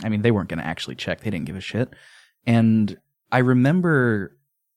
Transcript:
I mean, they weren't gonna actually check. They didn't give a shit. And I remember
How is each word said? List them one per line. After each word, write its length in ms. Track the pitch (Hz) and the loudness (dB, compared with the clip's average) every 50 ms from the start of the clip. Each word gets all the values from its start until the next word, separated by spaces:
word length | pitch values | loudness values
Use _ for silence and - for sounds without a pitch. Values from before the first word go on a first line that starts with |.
| - | -6
I 60 | 113 | -4
mean, 140 | 107 104 107 | -2 0 2
they 80 | 117 | 2
weren't 180 | 110 101 - - | 2 2 -2 -4
gonna 140 | 82 80 - | -6 -8 -6
actually 320 | 80 82 - - - 64 | -8 -8 -8 -10 -12 -12
check. 260 | - - 92 85 - | -10 -8 -8 -8 -6
They 80 | - - | -6 -6
didn't 160 | 85 80 - | -6 -6 -6
give 100 | - 90 | -8 -10
a 60 | 95 | -10
shit. 280 | - - - - - - - - - - - - _ _ _ _ _ | -12 -6 -4 -4 -4 -4 -8 -16 -20 -20 -20 -20 _ _ _ _ _
And 500 | 120 117 117 113 113 110 110 107 95 90 - _ _ _ _ _ _ | 2 4 4 4 4 4 4 2 0 -2 -8 _ _ _ _ _ _
I 60 | - | 0
remember 1000 | 131 123 127 127 123 127 139 175 185 175 170 151 135 123 120 110 101 92 - - _ _ _ _ _ _ _ _ | 2 2 4 4 4 4 2 2 2 2 2 2 2 2 2 0 -2 -4 -8 -12 _ _ _ _ _ _ _ _